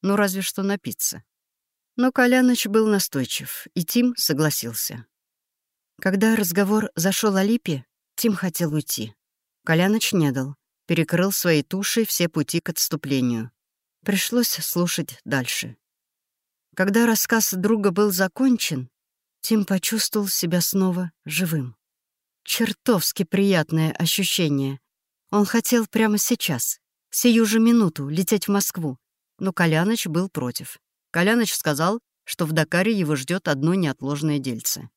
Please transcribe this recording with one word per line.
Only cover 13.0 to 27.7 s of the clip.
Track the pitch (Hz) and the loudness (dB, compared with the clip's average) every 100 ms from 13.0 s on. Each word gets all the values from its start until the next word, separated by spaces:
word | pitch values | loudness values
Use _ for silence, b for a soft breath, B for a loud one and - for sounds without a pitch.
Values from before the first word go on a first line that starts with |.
| 135 139 127 117 117 _ _ _ _ _ | -2 0 0 -2 -6 _ _ _ _ _
Пришлось | - 196 - 240 233 | -2 -2 0 0 0
слушать | - 160 - 175 - 143 - - | -2 -4 -2 -2 -2 -6 -10 -4
дальше. | 135 123 - 117 117 _ _ _ _ _ _ _ _ _ - | -4 -2 -6 -8 -12 _ _ _ _ _ _ _ _ _ -4
Когда | 190 202 233 | 0 2 4
рассказ | 226 - 226 220 | 2 2 0 0
друга | 185 190 220 202 | -2 0 2 0
был | 180 208 | 2 0
закончен, | 185 190 - 262 240 - 139 127 _ _ _ _ _ | 2 -2 2 2 2 0 -6 -8 _ _ _ _ _
Тим | - 220 202 | 0 0 2
почувствовал | 190 - 226 - 214 202 | -2 0 -2 -2 -2 -2
себя | - 170 175 | -4 0 0
снова | 170 196 190 175 180 _ - | 0 0 0 0 -6 _ -8
живым. | 151 180 160 127 113 _ _ _ _ _ _ | -4 -2 -2 -4 -10 _ _ _ _ _ _
Чертовски | - - 226 202 - 214 - - | -6 -2 -2 -2 2 2 2 -4
приятное | 190 190 202 185 151 160 160 | -2 2 2 2 2 0 0
ощущение. | - 160 - 190 - 165 139 139 135 _ _ _ _ _ | 0 -2 0 -2 0 0 0 -2 -6 _ _ _ _ _
Он | 202 202 | 0 2
хотел | 233 - 240 220 | 0 2 0 0
прямо | 220 220 208 | 0 2 2
сейчас, | - 240 - 135 - - _ _ _ | 0 -2 -2 -4 -4 -8 _ _ _
сию | - 247 226 226 | 0 4 4 4
же | 220 | 4
минуту, | 226 | 4